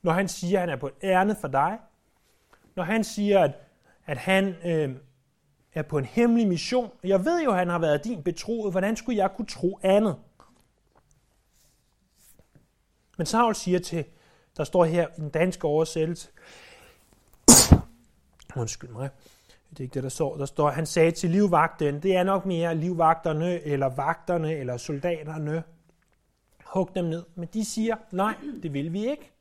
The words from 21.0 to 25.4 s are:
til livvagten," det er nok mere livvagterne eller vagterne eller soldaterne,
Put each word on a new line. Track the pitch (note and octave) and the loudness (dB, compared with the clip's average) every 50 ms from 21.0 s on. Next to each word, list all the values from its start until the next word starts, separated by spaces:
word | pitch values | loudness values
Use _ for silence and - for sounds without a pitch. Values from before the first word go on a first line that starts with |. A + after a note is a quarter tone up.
| D#3+ E3 | 4 4
til | E3 - - E3+ | 4 0 -2 0
livvagten," | E3 G3 G#3 G3 F3 D3+ D#3+ E3 - - D#3 C#3+ C#3+ D3 D#3 | 2 2 4 4 4 4 2 2 0 -2 -2 -2 -2 -2 0
det | F#3+ F#3 | 0 2
er | F#3 F3+ | 2 2
nok | G3 G3 F#3+ F#3 | 2 0 0 0
mere | F#3+ F3+ E3 E3+ E3+ E3 | -2 -2 -2 -2 -2 -2
livvagterne | D#3+ D#3 F3+ F3+ E3 E3 D#3+ E3 E3 - E3+ D#3 D3+ E3 F3+ F3+ E3+ | -2 -2 -4 0 2 4 4 4 2 0 -2 -2 0 0 -2 -2 -4
eller | D3 D3+ C#3+ C3+ C#3 C3+ | -2 -4 -2 0 0 -2
vagterne | B2+ C3+ C3+ D3+ E3 - - - F3+ E3+ D#3+ D#3 D#3+ | -2 -2 -2 -2 -4 -4 -4 -4 -2 -2 -2 -4 -4
eller | D3 C3 B2 B2 | -6 -6 -8 -8
soldaterne, | A#2+ - - D3 C#3 C#3 F3 E3+ D#3 D3+ D3+ D#3+ D#3+ | -8 -8 -8 -8 -4 -4 -4 -4 -4 -8 -10 -8 -8